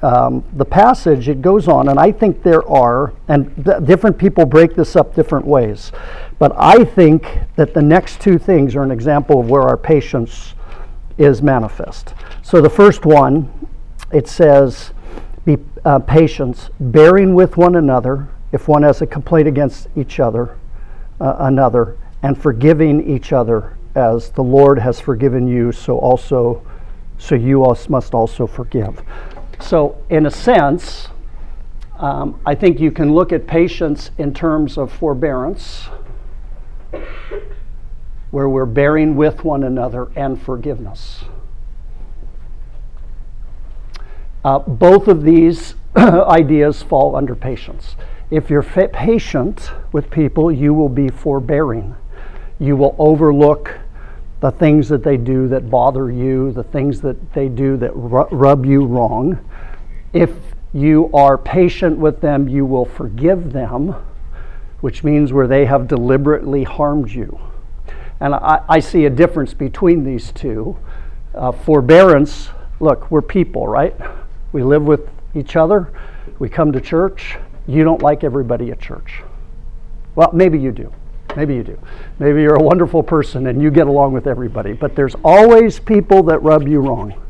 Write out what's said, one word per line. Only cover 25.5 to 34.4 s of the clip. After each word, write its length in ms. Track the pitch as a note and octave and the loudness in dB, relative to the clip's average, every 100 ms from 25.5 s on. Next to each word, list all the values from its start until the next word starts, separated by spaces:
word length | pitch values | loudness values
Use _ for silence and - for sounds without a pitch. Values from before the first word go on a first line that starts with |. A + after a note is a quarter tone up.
| B2 A#2+ | 0 0
so 260 | A#2 - B2 | -2 -4 -2
also, 640 | B2+ B2+ - C3 A#2 A#2 - - - - - - | 2 0 2 0 0 -2 -10 -14 -14 -14 -14 -14
so 160 | - | -2
you 300 | C3+ A#2+ C#3 | 0 2 4
als-, 240 | C3 A#2+ - | 4 2 0
must 260 | C#3 A#2 | -4 -2
also 320 | A#2+ A2+ - A2 | -2 -2 -2 -6
forgive." 560 | - A#2+ C3 G#2 - - - - - - - | -6 -6 -4 -4 -8 -12 -12 -14 -14 -14 -12
So, 380 | - E3+ C#3+ - - | -2 0 0 -4 -2
in 160 | D#3+ D3+ | 0 0
a 40 | |
sense, 760 | - - A#3 C#3+ D#3 - - - - - - - - - - - - | -2 2 4 4 0 -6 -12 -12 -12 -14 -12 -12 -12 -12 -12 -12 -8
um, 420 | C#3+ C#3 C#3+ - - | -6 -4 -6 -6 -4
I 80 | |
think 260 | C#3+ G3 D3 | 0 2 2
you 100 | D#3 | 0
can 220 | - D3 | 0 2
look 200 | D#3 F3 | 2 2
at 140 | E3 - | -2 -2
patience 640 | D#3+ F3 - D#3+ D3 - - | 0 0 -2 -4 -4 -8 -8
in 160 | C#3+ | -6
terms 460 | - | -4